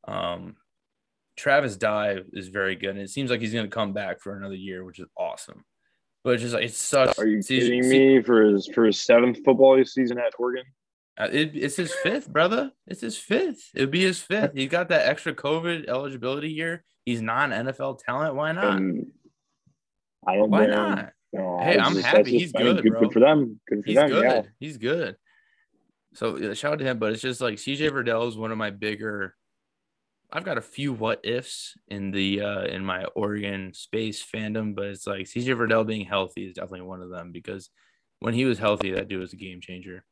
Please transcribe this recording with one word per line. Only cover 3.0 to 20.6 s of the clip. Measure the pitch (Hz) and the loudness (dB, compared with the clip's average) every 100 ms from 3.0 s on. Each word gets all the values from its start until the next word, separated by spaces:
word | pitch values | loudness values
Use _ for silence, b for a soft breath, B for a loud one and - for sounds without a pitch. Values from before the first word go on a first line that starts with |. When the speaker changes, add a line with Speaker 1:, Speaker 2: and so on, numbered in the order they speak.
Speaker 1:
it | 98 | -8
seems | - 131 | -6 -2
like | 120 | -2
he's | 110 | -2
gonna | 117 104 | -4 -4
come | 110 104 | -4 -4
back | 101 98 87 | -4 -6 -8
for | 101 98 | -10 -12
another | 98 95 | -12 -12
year, | 95 92 | -10 -12
which | 92 90 | -14 -16
is | 87 - | -16 -8
awesome. | 90 - - - _ _ _ _ _ _ | -8 -8 -16 -20 _ _ _ _ _ _
But | 123 | 0
it's | 120 | 0
just, | 120 | 0
like, | 120 | -2
it | 117 | -2
sucks. | - - 139 131 - | -4 0 4 4 4
Speaker 2:
Are | 107 | 2
you | 107 | 2
Speaker 1:
See, | 98 131 | 0 2
Speaker 2:
kidding | 120 123 | 4 4
Speaker 1:
see | 127 135 135 135 | 4 8 8 8
Speaker 2:
me? | |
For | 120 117 | 8 6
his, | 107 101 - | 8 6 2
for | - | 4
his | 113 98 | 4 4
seventh | - 117 123 113 | 6 6 6 4
football | - 123 135 135 | 4 8 8 8
season | 123 131 123 123 | 4 2 -2 0
at | 120 - | -4 -2
Oregon? | 123 127 131 _ _ _ _ - | -4 -4 -10 _ _ _ _ -6
Speaker 1:
Uh, | 107 | -2
it, | 143 156 | 0 0
it's | 151 143 - | -2 -4 -2
his | 170 | -4
fifth, | - - 247 - | -2 -2 -2 -2
brother. | - 175 226 269 _ - | 2 2 2 -4 _ -14
It's | 190 | -10
his | 226 214 | -8 -10
fifth. | - 233 370 233 - | -2 0 0 -4 -12
It'll | - 135 | -2 0
be | 165 | 2
his | 185 175 | 0 0
fifth. | - 202 190 | -4 -2 -2
He's | 143 135 | -2 -2
got | 170 175 | -2 2
that | 160 156 | 2 2
extra | 147 165 | 0 -4
covid | 135 143 160 170 170 147 | -4 -2 -2 -2 -4 -4
eligibility | 127 139 131 123 139 151 | -4 -4 -6 -6 -4 -6
year. | 156 165 165 _ _ | -6 -6 -8 _ _
He's | - 117 | -6 -4
non-N | 110 120 143 110 127 | -2 0 0 -2 -4
F | 131 | -6
L | 135 127 | -6 -6
talent. | - 127 156 135 | -6 -4 -2 -2
Why | 151 | -4
not? | 165 - 196 | -2 0 0
Speaker 2:
And | 95 - - _ _ _ _ _ _ _ _ _ _ _ - | 0 -2 -8 _ _ _ _ _ _ _ _ _ _ _ -2
I | 190 | 2
don't | 214 | 4
Speaker 1:
Why | 202 | 4